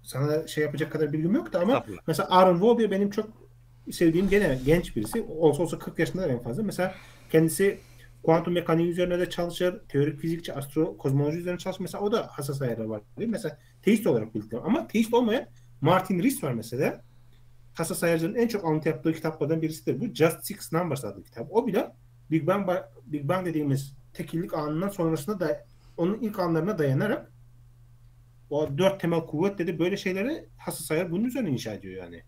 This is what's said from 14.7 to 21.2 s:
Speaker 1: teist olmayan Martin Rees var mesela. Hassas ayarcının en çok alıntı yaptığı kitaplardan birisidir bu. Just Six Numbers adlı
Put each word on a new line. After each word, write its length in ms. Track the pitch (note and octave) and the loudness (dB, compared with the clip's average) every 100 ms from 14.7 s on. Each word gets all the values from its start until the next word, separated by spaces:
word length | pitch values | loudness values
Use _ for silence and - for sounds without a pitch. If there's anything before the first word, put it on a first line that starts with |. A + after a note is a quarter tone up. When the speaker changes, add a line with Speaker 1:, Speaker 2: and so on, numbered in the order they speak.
| C#4+ E4 | -2 0
Speaker 1:
teist 260 | G#3+ A3 | -2 2
olmayan 320 | A#3 A#3 B3 - - - - | 2 2 0 -4 -20 -20 0
Martin 420 | C#3+ F#3 F#3 F3+ | 4 4 2 0
Rees 200 | A#3 C4 | 0 0
var 100 | D3 | -4
mesela. 480 | A#2 G#2+ A#2+ F#3+ - - - - - - - - | -6 -6 -2 -2 -2 -16 -20 -20 -20 -20 -20 -16
Hassas 300 | - D#3+ F3 | -6 -4 0
ayarcının 320 | E3+ E3 E3 - | 2 2 0 0
en 120 | A#3 | 0
çok 180 | G#3 E3 | 0 0
alıntı 240 | D#3 E3 | 2 0
yaptığı 240 | D3+ E3 | 0 -2
kitaplardan 480 | D#3+ D#3+ D#3 C#3+ D#3+ | 0 -4 -2 -2 0
birisidir 380 | D#3 D#3 - C3 | -2 -4 -4 -2
bu. 140 | A3 | -4
Just 320 | C#3+ A#3 - - | 2 2 2 -10
Six 280 | G3+ - | -12 -4
Numbers 320 | D#3+ F3 C#3 G#2 | -2 0 -4 -6
adlı 180 | F#2 | -12